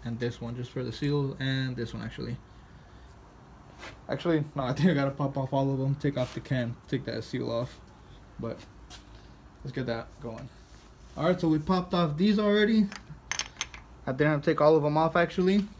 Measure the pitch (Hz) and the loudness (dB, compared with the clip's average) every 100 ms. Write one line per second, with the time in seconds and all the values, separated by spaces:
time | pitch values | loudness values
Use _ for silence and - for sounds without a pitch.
0 | 123 117 120 117 117 120 120 - 127 117 | -8 -4 -4 -4 -8 -8 -8 -6 -6 -4
1 | 143 143 135 135 135 135 131 120 120 117 | 0 0 0 -2 -2 0 -2 -4 -6 -6
2 | 113 - 117 127 - - - - - - | -8 -8 -8 -8 -12 -20 -20 -20 -20 -20
3 | - - - - - - - - - - | -20 -20 -20 -20 -20 -20 -20 -18 -18 -16
4 | - 127 175 160 - - 127 139 175 143 | -8 -4 0 0 0 -4 -4 2 4 4
5 | 139 139 139 139 131 135 135 135 135 139 | 0 0 -4 -2 -2 0 0 0 0 0
6 | 143 139 127 - - 131 117 123 - 135 | 0 0 -4 -6 -4 -2 -2 -6 -6 -4
7 | 131 113 113 - 120 117 127 - - - | -4 -8 -6 -6 -2 -2 -4 -10 -20 -20
8 | - - - - 117 - - - - - | -20 -20 -20 -10 -8 -8 -14 -20 -20 -20
9 | - - - - - - 135 131 120 117 | -20 -20 -20 -20 -20 -16 -10 -6 -4 -4
10 | - - 127 113 135 - - - - - | -6 -12 -12 -12 -14 -18 -20 -20 -20 -20
11 | - - 156 180 165 156 151 185 180 180 | -18 -2 0 2 2 2 2 0 2 0
12 | 170 147 196 208 208 208 214 220 202 - | 0 2 4 4 4 4 6 4 2 0
13 | - - - - - - - - - - | -14 -18 -8 -6 -6 -8 -12 -12 -20 -12
14 | - 131 147 151 143 156 147 160 147 151 | -8 2 2 4 2 4 6 6 4 2
15 | 160 165 170 - 185 202 196 - | 2 2 2 2 4 4 0 -8